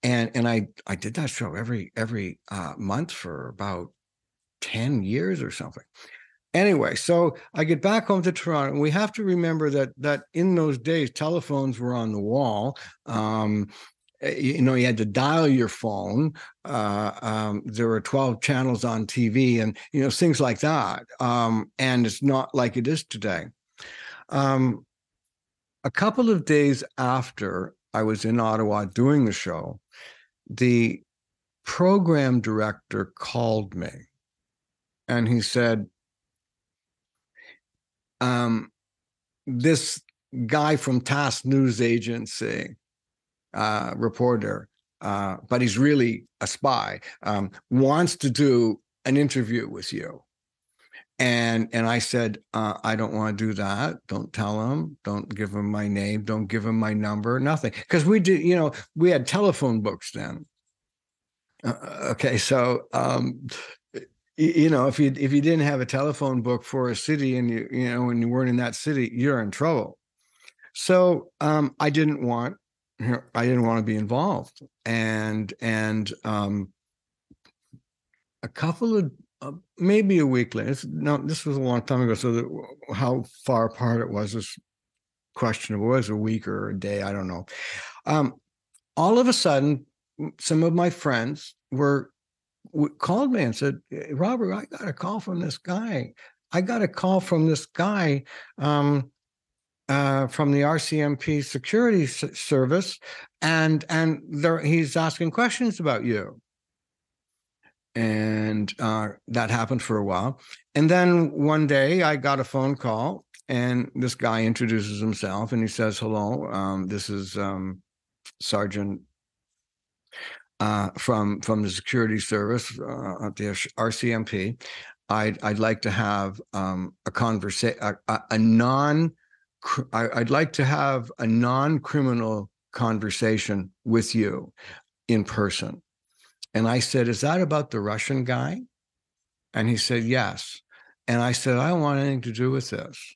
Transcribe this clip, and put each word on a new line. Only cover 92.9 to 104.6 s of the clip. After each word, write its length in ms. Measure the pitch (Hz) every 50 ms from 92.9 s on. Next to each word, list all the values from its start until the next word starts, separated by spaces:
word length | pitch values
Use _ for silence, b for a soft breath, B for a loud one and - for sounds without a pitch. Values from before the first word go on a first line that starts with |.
| -
called 380 | _ - - 180 220 277 277 254
me 100 | 220 151
and 120 | 117 110
said, 260 | - 143 139 135 - _ _
"Eh, 220 | - 151 - 156 151
Robert, 400 | 131 175 208 254 240 226 185 185
I 120 | 208 -
got 220 | - - - 233
a 60 | 190 143
call 260 | - - 180 208 220
from 220 | - - 185 170
this 160 | 170 156 131
guy. 560 | - _ 175 180 196 226 233 202 135 120 - - B B B B B _ _ -
I 80 | 175
got 200 | 185 185 240 226
a 60 | 208
call 320 | - - - - 185 190 190
from 260 | 180 - 180 160 156
this 200 | 160 156 139 -
guy, 580 | _ _ - 170 196 208 202 175 156 139 139 135 B B B B B B
um, 540 | - 139 147 147 147 143 143 143 143 131 131 _ _ _ _ _ _ _ _ _ _ _ _ _ _ _ -
uh, 380 | 139 139 143 139 139 135 135
from 260 | 123 - - 156 143 139
the 100 | 143 143
R 160 | 147 160 160
C 220 | - - 160 151
M 160 | 147 147 147
P 240 | 135 - - 151 147
Security 640 | 135 - - 139 - - - 220 247 240 220 185 151
S-, 340 | 131 - - - 139 - -
Service, 580 | - - 151 135 131 127 151 185 190 - - - B B B B B B _ _
and, 420 | - 156 165 160 160 156 156 151 - -
and 320 | 165 160 165 160 156 143 - -
they're, 300 | 156 143 147 170 165
he's 360 | 160